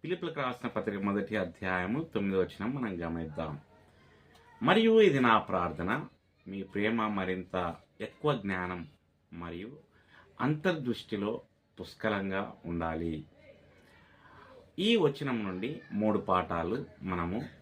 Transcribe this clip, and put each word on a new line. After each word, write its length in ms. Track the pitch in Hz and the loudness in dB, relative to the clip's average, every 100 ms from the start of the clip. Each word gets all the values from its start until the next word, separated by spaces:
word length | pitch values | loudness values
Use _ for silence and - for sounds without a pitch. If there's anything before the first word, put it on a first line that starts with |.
ఫిలిప్పీయులకు 400 | 156 175 170 147 | -6 -6 -6 -4
రాసిన 280 | 131 123 120 | -4 -4 -4
పత్రిక 320 | - 104 101 | -2 -2 -2
మొదటి 360 | 101 101 95 107 | 0 0 -2 -2
అధ్యాయము 640 | 87 - 95 92 92 131 | -4 -4 -2 -2 0 -2
తొమ్మిదో 360 | 160 107 98 95 | -2 -2 0 2
వచనం 360 | 90 - 104 139 | 0 -2 -6 -4
మనం 300 | 117 87 82 | -4 -4 -4
గమనిద్దాం. 540 | 85 80 76 78 73 - - - - - _ _ - - - | -4 -6 -6 -6 -8 -14 -20 -20 -20 -20 _ _ -20 -20 -2
"మరియు 380 | 127 196 226 220 | 4 6 8 8
ఇది 180 | 208 139 | 8 8
నా 200 | 123 110 | 6 6
ప్రార్థన, 680 | - 95 85 76 87 131 - _ _ _ - | 4 0 0 -2 -2 -2 -4 _ _ _ -12
మీ 160 | 98 | -10
ప్రేమ 440 | 95 101 104 117 107 | -6 0 0 2 0
మరింత 680 | 101 92 92 90 92 87 80 - _ | 0 -2 -4 -4 -4 -4 -6 -16 _
ఎక్కువ 320 | 107 - 151 131 | -12 -2 -2 0
జ్ఞానం 520 | 98 92 90 90 80 - _ _ _ | -2 -4 -4 -6 -10 -18 _ _ _
మరియు 440 | 85 85 85 107 147 _ _ _ - - - | -12 -10 -10 -12 -16 _ _ _ -20 -20 0
అంతర్దృష్టిలో 1000 | 123 151 190 165 123 110 - 104 101 117 - _ _ - | 2 2 0 0 -2 -4 -4 -4 -4 -4 -10 _ _ -16
పుష్కలంగా 760 | 92 - 110 101 98 95 101 - 85 | -16 -4 -2 -2 -2 -4 -6 -10 -6
ఉండాలి." 600 | 85 82 80 82 78 - - - - - - - - - - - - - - - - | -4 -2 -2 -4 -6 -10 -20 -20 -20 -20 -20 -20 -20 -20 -20 -20 -20 -20 -20 -16 -2
ఈ 160 | 202 233 | 4 6
వచనం 480 | 151 143 143 120 | 4 2 -4 -2
నుండి 380 | 101 92 117 156 - | -2 -4 -6 -8 -6
మూడు 260 | 101 107 104 | 0 2 2
పాఠాలు 680 | 98 90 90 85 82 120 - - | 4 2 2 -2 -2 -4 -6 -10
మనము 440 | 95 90 85 104 - - | -6 -2 -2 -4 -6 -14